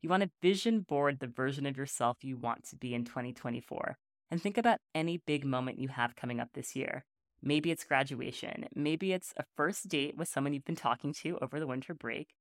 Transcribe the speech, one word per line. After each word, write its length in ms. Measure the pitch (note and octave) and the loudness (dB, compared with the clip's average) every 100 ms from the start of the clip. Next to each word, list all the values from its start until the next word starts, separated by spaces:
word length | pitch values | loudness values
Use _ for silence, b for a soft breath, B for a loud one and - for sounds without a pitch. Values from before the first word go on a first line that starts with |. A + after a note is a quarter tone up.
You 60 | D#3+ | 4
want 160 | F#3 | 4
to 60 | G3 _ | 4 _
vision 380 | F3+ G3 A#3 A3+ | 4 6 4 2
board 400 | F#3 C#3+ C#3+ C#3 | 4 4 4 2
the 80 | C3 | -6
version 380 | A#2+ C3 C#3 C#3 | 0 0 0 -2
of 100 | C3+ | -2
yourself 480 | C3+ - A#2+ B2 | -6 2 2 2
you 140 | C#3 B2+ | -4 -4
want 260 | A#2 A#2 - | -2 -4 -6
to 80 | - | -8
be 160 | B2 A#2+ | -4 -2
in 80 | |
twenty 300 | A#2+ - B2 | -2 -4 -6
twenty-four. 640 | B2 - A#2+ - - - - _ _ _ | -4 -4 -4 -6 -4 -4 -4 _ _ _
And 120 | E3+ | -2
think 160 | G3+ G3+ | 0 2
about 220 | A#3 A3+ _ D#3+ | 4 4 _ -2
any 220 | E3 E3+ | 0 0
big 260 | - D3 | 0 0
moment 340 | C#3 C3 C3 C3 | 2 0 0 -4
you 120 | C3+ | -4
have 260 | C3 A#2+ - | 0 0 0
coming 240 | B2 A#2+ | -4 -4
up 120 | A#2+ | -4
this 200 | - - | -6 -6
year. 300 | - C3 C3 - _ _ _ | -4 -2 -4 -8 _ _ _
Maybe 260 | C3+ D3+ D#3+ | 2 4 4
it's 140 | D#3 | 0
graduation. 840 | - C3+ C3+ C3 B2+ - - - - | 2 2 2 -2 -6 -6 -8 -8 -8
Maybe 380 | - D3 D#3+ F#3+ | -2 0 2 2
it's 220 | F#3 - - | 0 -2 -8
a 80 | - - | -8 0
first 320 | D3+ G#3 F#3+ | 0 0 -2
date 260 | D3+ C#3+ - | 0 0 -2
with 140 | F3 | -2
someone 240 | - C#3+ | 0 0
you've 100 | C#3+ | -2
been 140 | - E3 | -4 -2
talking 340 | C3+ A#2+ C#3+ D3+ | 0 0 -2 -4
to 220 | D#3 F3 | -4 -4
over 180 | C3+ D3 | -4 -4
the 80 | D#3 | -4
winter 260 | B2+ - | -4 -6
break. 360 | D#3+ A#2 A2+ - _ | -8 -6 -6 -8 _